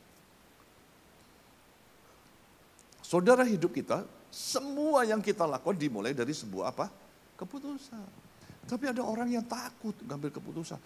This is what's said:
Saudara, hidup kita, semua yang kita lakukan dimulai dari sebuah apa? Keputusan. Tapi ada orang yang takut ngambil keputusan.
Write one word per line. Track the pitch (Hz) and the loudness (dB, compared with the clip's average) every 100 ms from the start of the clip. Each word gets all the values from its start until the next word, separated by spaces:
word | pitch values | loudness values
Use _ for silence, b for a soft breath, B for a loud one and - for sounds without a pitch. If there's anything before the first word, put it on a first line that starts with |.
| - - - - - - - - - - - - - - - - - - - - - - - - - - - - - - | -20 -20 -20 -20 -20 -20 -20 -20 -20 -20 -20 -20 -20 -20 -20 -20 -20 -20 -20 -20 -20 -20 -20 -20 -20 -20 -20 -20 -20 -20
Saudara, | - 175 180 254 247 | 0 4 8 8 8
hidup | 196 175 | 4 2
kita, | 139 - 156 - - - | 0 0 0 -2 -12 -16
semua | - - 262 277 285 302 285 226 | -10 -4 -4 -2 -2 4 4 4
yang | 214 | 2
kita | 202 - 160 | 2 2 2
lakukan | 135 - 190 | 0 0 0
dimulai | 147 107 110 | 0 0 -2
dari | 139 123 | 0 -2
sebuah | 151 113 95 92 | -2 -6 -4 -4
apa? | - 196 - - - - - | -2 -6 -8 -20 -20 -20 -12
Keputusan. | 190 277 277 269 - 220 196 - - - B B - | -10 -10 -8 -10 -12 -16 -16 -18 -20 -20 B B -8
Tapi | 240 | -4
ada | 269 240 | -2 -2
orang | 220 220 240 | -2 0 0
yang | 240 - | 0 -2
takut | 240 247 - 220 202 | -6 -8 -8 -8 -8
ngambil | - 143 143 | -8 -6 -6
keputusan. | - - 156 165 160 | -6 -10 -8 -8 -10